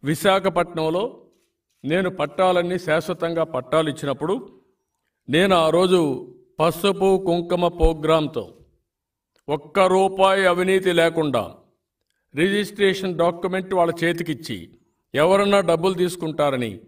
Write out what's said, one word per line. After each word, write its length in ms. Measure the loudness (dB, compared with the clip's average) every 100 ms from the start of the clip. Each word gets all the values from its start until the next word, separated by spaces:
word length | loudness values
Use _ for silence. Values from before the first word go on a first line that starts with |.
విశాఖపట్నంలో 1200 | -4 -2 2 2 2 -2 -2 -2 -2 -2 -4 -8 _ _ _ _ _ _
నేను 260 | -4 -2 -2
పట్టాలన్నీ 680 | -4 -6 0 2 2 0 -4
శాశ్వతంగా 640 | -2 -2 -2 -6 -4 -2
పట్టాలు 440 | -4 -4 -2 -2 -2
ఇచ్చినప్పుడు 720 | -4 -6 -6 -4 -6 -6 -20 _ _ _ _ _ _ -2
నేను 280 | 0 4 4
ఆ 140 | 4
రోజు 640 | 4 4 4 2 -2 -10 -20 _ _
పసుపు 640 | -2 0 -2 0 2 2 0
కుంకుమ 420 | -2 -2 0 0
ప్రోగ్రాంతో 920 | 2 0 2 0 0 0 -6 -10 -16 _ _ _ _ _ _ _ _ -6
ఒక్క 300 | -6 -4 0
రూపాయి 680 | 4 4 2 4 2 4 2
అవినీతి 460 | 2 2 2 2
లేకుండా 640 | 2 2 2 -2 -2 -4 -10 _ _ _ _ _ _ _
రిజిస్ట్రేషన్ 840 | -2 0 0 -4 0 0 0 -4 0
డాక్యుమెంట్ 560 | -2 0 -4 -6 -4
వాళ్ళ 200 | 0 0 0
చేతికిచ్చి 680 | -2 -2 -6 -8 -8 -12 -12 _ _ _ _
ఎవరన్నా 460 | 0 2 4 4 2
డబ్బులు 340 | 2 0 0
తీసుకుంటారని 880 | 0 -4 -4 -8 -2 -2 -2 -6 -8